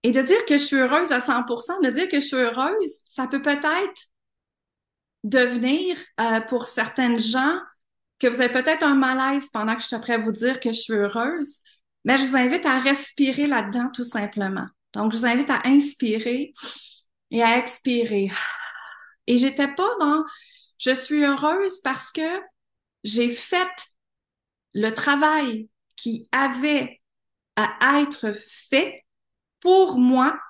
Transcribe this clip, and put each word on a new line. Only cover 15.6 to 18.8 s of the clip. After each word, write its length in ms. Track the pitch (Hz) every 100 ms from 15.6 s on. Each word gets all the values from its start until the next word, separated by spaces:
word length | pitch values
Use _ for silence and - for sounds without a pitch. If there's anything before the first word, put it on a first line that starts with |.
inspirer 880 | 247 277 285 - 233 220 226 247 294 - - - - - _ _ _
et 120 | 233
à 160 | 233 240
expirer. 720 | 254 - - 240 233 202 196 180 - - - -